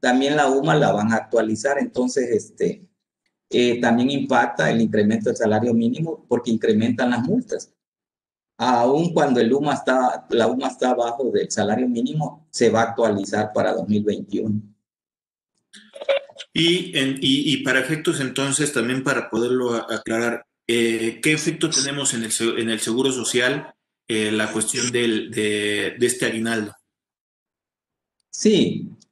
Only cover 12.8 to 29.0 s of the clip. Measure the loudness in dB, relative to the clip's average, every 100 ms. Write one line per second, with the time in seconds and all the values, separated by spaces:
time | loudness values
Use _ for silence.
12.8 | 0 0 0 0 -2 -4 -2 -2 -2 -2
13.8 | 0 0 0 -2 -4 -4 -2 -4 -6 _
14.8 | _ _ _ _ _ _ _ _ _ -20
15.8 | -20 -8 -2 -2 -2 -16 -6 0 2 2
16.8 | 0 -2 -2 0 0 2 2 0 0 0
17.8 | 0 -2 -2 -2 -4 -2 -2 0 0 0
18.8 | -2 -2 0 -2 -2 -2 0 0 0 -2
19.8 | -4 -6 -2 -2 0 -4 -10 _ -2 0
20.8 | 2 0 -4 -2 -2 0 -2 -2 -2 0
21.8 | -2 -2 -4 -4 -4 -2 -2 -2 -2 -4
22.8 | -2 0 0 0 -2 0 0 -2 -6 -18
23.8 | _ _ -6 -2 0 0 -2 -2 -4 -2
24.8 | -2 0 0 0 -4 -4 -2 -2 -2 -2
25.8 | -4 0 0 0 -2 -2 -2 -2 -4 -12
26.8 | _ _ _ _ _ _ _ _ _ _
27.8 | _ _ _ _ _ 0 2 4 2 -2
28.8 | -8 -14